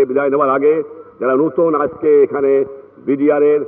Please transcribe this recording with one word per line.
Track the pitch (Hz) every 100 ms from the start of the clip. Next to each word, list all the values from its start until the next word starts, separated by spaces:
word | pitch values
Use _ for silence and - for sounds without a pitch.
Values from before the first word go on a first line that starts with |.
বিদায় | 139 127 143
নেওয়ার | 139 139 135
আগে, | 143 160 147 - - -
যারা | 120 131
নতুন | 156 - 165
আজকে | 151 147 - 156 147
এখানে | 135 143 139 139 139 - - -
বিডিআর | 123 139 147 147
এর | 147 147